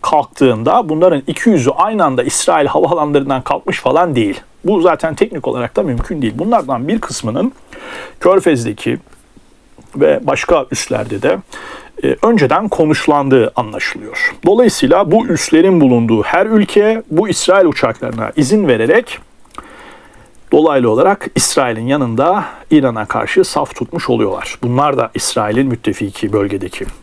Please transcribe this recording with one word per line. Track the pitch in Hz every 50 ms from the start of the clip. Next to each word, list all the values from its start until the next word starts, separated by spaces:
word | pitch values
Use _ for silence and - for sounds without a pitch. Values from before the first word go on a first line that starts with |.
kalktığında | - - - 151 139 - - - 143 131 117 107 113 139 170 240 240 160
bunların | 156 156 170 185 165 143 135
iki | - 160 - - 240
yüzü | 214 156 120 127
aynı | - - 180 208 220 214 175
anda | 147 131 123 123
İsrail | 143 - - - - 170 156 143
havalanlarından | 139 - 151 - 139 175 165 151 147 147 143 135 139 135 131
kalkmış | 123 - 143 165 - - - -
falan | - 131 135 160 180 175 143
değil. | 120 110 101 95 - - _ _ _ -
Bu | 165 208 185
zaten | 165 180 160 - - 165 151
teknik | - 202 220 - 139 -
olarak | 135 - 123 120 - _
da | - -
mümkün | 165 123 117 - - 180 156
değil. | 131 110 107
Bunlardan | 117 - 214 240 220 160 127 135 117 123
bir | 151 214 226
kısmının | - - 113 - - 113 110 143 190 262 - - - _ - - - - - - - - - -
Körfez'deki | - 131 - 190 - 175 156 123 113 117 110 - - 113 120 - - _ - - _ _ _ - _ _ _ _ _ _ _ - - - -
ve | 135 143 156 147 139 -
başka | - 139 139 - - 175 156 131 -
üslerde | - - - - - 110 110 110 110 98
de, | - 143 185 196 - _ - - - - - - - - _ - -
e, | 135 135 -
önceden | - 220 233 208 147 123 143 175 220
konuşlandığı | 208 - - 160 156 151 139 - - 147 143 139 139 131 131 110 - -
anlaşılıyor. | - 120 107 - - - - - - - - - - - - - - -
Dolayısıyla | 170 208 226 254 214 - - 147 123 160 180 196 160
bu | 165 226 240
üslerin | - 185 151 - - - 160 165 190 190 170
bulunduğu | 147 127 123 120 117 113 113 107 101
her | - - 170 202
ülke | 220 226 214 202 - - 208 208 214 220 226 220 -
bu | 156 160 220 208
İsrail | 175 - - - 185 196 185
uçaklarına | 165 135 - - 120 113 - - 120 117 113 110 107 -
izin | 156 143 127 202 214 202
vererek | 151 123 107 110 123 170 226 254 - - - - _ _ _ - - - - - - - - - - - - - - - - - - - - - -
dolaylı | - 151 156 160 147 135 123 117
olarak | 110 117 - 190 202 - - - -
İsrail'in | - - - - 156 135 123 113 110 113
yanında | 127 139 147 135 120 113 113 135 165 185 208 175 - - - - -
İran'a | 160 151 135 127 117 113 107
karşı | - - 117 110 - - - 185
saf | - - 143 143 - -
tutmuş | - 127 - - 170 - -
oluyorlar. | 123 113 110 98 95 - - - - - -
Bunlar | 120 123 127 143 147 139
da | 131 117 113 _
İsrail'in | - - - - 131 107 104 104 120 135
müttefiki | 135 120 - - 110 98 - 110 98 98 - - 101 101
bölgedeki. | 104 101 101 104 98 95 90 - - 98 - - -